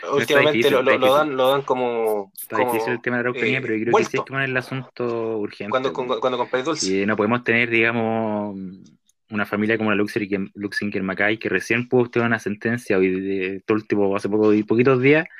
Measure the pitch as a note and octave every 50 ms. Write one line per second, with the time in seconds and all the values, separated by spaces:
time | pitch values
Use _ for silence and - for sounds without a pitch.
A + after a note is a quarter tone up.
0 | - - C#3 C#3+ A#2 - D3 C#3+ C#3 D3+ D3 - C3 C#3+ C3+ B2+ B2+ C3+ C3 -
1 | C3 B2+ C#3 D3 D#3 D3+ C3+ C3 B2+ C3 C#3 C#3 C#3 - C3 B2+ B2+ A#2+ A#2+ A#2
2 | A2+ A2 G#2+ G#2 G2 G2 _ - - - A2 G#2+ A#2+ B2 A#2 A2+ A2+ B2 B2 A#2+
3 | - B2 B2 A#2+ A#2+ B2 B2 B2 A#2 A#2+ B2+ C3 B2 A2+ A2 A2 A2 A#2+ A2+ A2+
4 | A2+ - - C3+ - - C3 C3+ C3+ C3 B2+ B2+ B2 - C3 A#2 - - - -
5 | B2 A#2+ A#2 A2+ A2+ A2+ A2+ G#2+ G#2 G#2 - - G2+ G#2 B2 B2+ C3 B2+ - C#3
6 | B2+ B2 B2 A2 C3+ B2+ B2+ A#2+ A#2+ - - B2+ B2+ D#3+ E3 - F#2+ F#2+ F#2+ G2
7 | G2 G#2 A2 G2+ G#2 G#2+ A#2+ B2 A#2+ - A2+ A#2 A#2+ A#2 A#2 A2+ A2+ A#2 A#2+ A#2
8 | A2+ A2 A2+ A2+ A2+ G#2+ G#2+ G#2 G#2 G#2 G2 F#2+ F#2+ F#2 F#2+ F#2+ - - _ _
9 | _ _ _ _ _ - A2 G#2 G2+ - G#2 G#2 G#2+ G#2+ A2+ G#2+ A2 G#2+ G#2 G2+
10 | G#2+ G#2 - A2 G#2 F#2 G2+ F#2+ G2 G2+ - G2+ G2+ G2 - - G#2+ G#2 G#2 G2+
11 | F#2+ F#2+ F#2 F#2+ G2+ G#2 A2 G#2+ - G2+ F#2 F2+ - - A2+ A#2+ B2 - B2+ B2
12 | A#2 A#2 - A#2+ A#2 A#2 A2+ A2 - G2 G#2 G#2 - A2+ A#2 A#2+ - - G2+ F#2
13 | F#2+ F#2+ F#2 F#2+ F#2+ G2 G2 F#2+ F#2 F#2+ G2 F#2 - - A2 G#2+ G#2+ - A2 G#2
14 | G2+ G2 G2 G2+ - G2 G#2 G#2+ G#2+ G#2+ G#2 G#2+ G#2+ - A2+ A#2 B2 C#3 C3 B2
15 | B2+ C#3 D3 D#3 E3 - - -